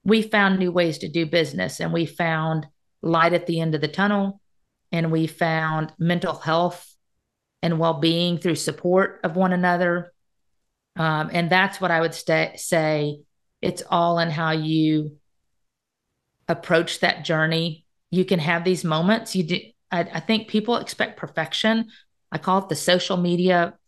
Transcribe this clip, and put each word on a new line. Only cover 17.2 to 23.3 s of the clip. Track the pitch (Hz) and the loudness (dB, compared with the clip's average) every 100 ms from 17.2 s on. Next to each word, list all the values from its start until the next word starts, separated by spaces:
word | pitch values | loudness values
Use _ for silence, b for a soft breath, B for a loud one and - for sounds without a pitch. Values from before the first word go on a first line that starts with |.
| 151 | -2
journey. | 156 160 165 165 156 _ _ - | 0 0 0 -2 -6 _ _ -4
You | 180 180 | -2 0
can | 180 | 0
have | 151 170 | 0 0
these | 180 180 | 0 0
moments. | 170 156 180 226 - 185 | 0 0 2 0 0 -4
You | |
do, | 160 170 - _ - | -2 -4 -6 _ -6
I, | 175 | -4
I | - 160 | -4 -4
think | - 220 226 | -2 -2 0
people | 214 220 233 | -2 0 -2
expect | - - - - | -2 -4 -6 -6
perfection. | - - 156 - 220 226 226 b b _ - | -10 -6 -4 0 0 0 -2 b b _ -10
I | 160 | -6
call | 196 190 | 0 0
it | 190 | 0
the | 151 | -4
social | - 180 - 180 | 2 2 2 0
media | 175 | 0